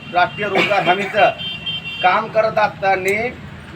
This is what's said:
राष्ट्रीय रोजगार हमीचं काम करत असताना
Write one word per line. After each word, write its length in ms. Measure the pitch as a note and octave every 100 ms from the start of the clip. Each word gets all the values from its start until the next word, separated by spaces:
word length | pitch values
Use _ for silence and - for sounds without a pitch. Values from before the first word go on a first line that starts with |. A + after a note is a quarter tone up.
| -
राष्ट्रीय 340 | F3 F3+ - G#3
रोजगार 340 | F#3+ - G3
हमीचं 480 | E3+ F#3+ G3 G#3 F3 - - - - - - -
काम 240 | F3+ G3+ A3+
करत 320 | A3 A3 G#3+
असताना 680 | G#3 - G3 F#3+ F#3+ G#3 B3 - - - -